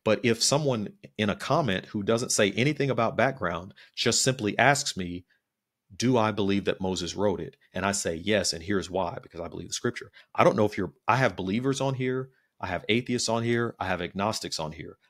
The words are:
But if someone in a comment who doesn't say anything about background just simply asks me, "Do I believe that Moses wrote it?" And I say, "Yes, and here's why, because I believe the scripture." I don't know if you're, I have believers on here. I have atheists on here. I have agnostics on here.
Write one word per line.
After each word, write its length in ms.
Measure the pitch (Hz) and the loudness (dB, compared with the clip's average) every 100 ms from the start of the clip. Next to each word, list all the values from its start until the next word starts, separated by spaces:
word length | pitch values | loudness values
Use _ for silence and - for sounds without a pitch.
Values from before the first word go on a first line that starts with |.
But 160 | 107 104 | 0 2
if 200 | 120 110 | 2 2
someone 500 | - 147 143 117 101 - - - | 2 2 2 -2 -4 -10 -14 -2
in 140 | 104 | -2
a 40 | - | -2
comment 500 | - 151 135 95 - | 0 2 2 -2 -4
who 160 | 107 | -4
doesn't 280 | 101 113 123 | 0 0 0
say 200 | - 101 | 2 2
anything 400 | - 139 147 139 | 2 0 0 0
about 260 | 120 110 95 | 0 0 2
background 560 | 127 131 90 85 101 - - - | 0 0 -4 -4 -8 -16 -16 -2
just 280 | 117 - | 0 2
simply 340 | 135 - 104 101 | 2 2 0 4
asks 380 | 127 139 - 95 | 6 4 0 -6
me, 300 | 90 90 - _ _ _ _ _ _ 95 | -6 -8 -12 _ _ _ _ _ _ -2
"Do 220 | 120 123 | 2 4
I 140 | 110 | 4
believe 340 | 104 98 101 92 | 2 2 2 2
that 160 | - | -2
Moses 340 | 92 87 85 90 | -2 -2 -4 0
wrote 240 | 104 82 | 0 0
it?" 180 | 73 - _ | -6 -14 _
And 120 | 92 98 | -2 -2
I 60 | |
say, 240 | 98 90 82 | 0 -4 -4
"Yes, 380 | 101 104 - | 0 0 0
and 100 | 82 | -4
here's 260 | 85 98 87 | -2 -2 -2
why, 300 | 92 85 - | -2 -4 -6
because 180 | - 82 | -12 -12
I 80 | 82 | -10
believe 200 | 87 85 | -10 -10
the 60 | |
scripture." 380 | - 120 - - - _ | -6 -4 -6 -12 -20 _
I 100 | - | 4
don't 120 | 165 - | 4 6
know 100 | 107 | 2
if 120 | - | 0
you're, 160 | 90 - - | -6 -2 0
I 100 | 123 | 2
have 180 | 123 92 | 2 0
believers 460 | 92 110 135 131 | -2 -2 -2 -2
on 120 | 135 | -2
here. 380 | 127 127 131 131 _ _ _ | -2 -4 -4 -8 _ _ _
I 60 | 92 | -6
have 180 | 87 - | -4 0
atheists 400 | 117 127 120 - | 0 0 -2 0
on 140 | 113 | 0
here. 320 | 117 117 120 - | 0 0 -2 -4
I 60 | 95 | -4
have 140 | 90 | -2
agnostics 580 | 87 92 104 - 92 - | -4 -2 -2 -2 -6 -6
on 120 | 78 | -8
here. 260 | 82 - - | -10 -16 -18